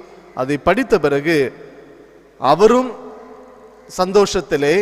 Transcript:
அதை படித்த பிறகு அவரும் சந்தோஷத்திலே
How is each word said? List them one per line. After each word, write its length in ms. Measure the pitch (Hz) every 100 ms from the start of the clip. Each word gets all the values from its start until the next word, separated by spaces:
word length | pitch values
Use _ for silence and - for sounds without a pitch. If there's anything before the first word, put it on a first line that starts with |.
| - - - -
அதை 120 | 131 143 175
படித்த 260 | 202 254 202 143
பிறகு 320 | 143 147 156 123 - - - - - - - _ - 131
அவரும் 380 | 160 214 247 254 208 - - - - - - - - - -
சந்தோஷத்திலே 760 | 185 196 196 196 - 151 143 180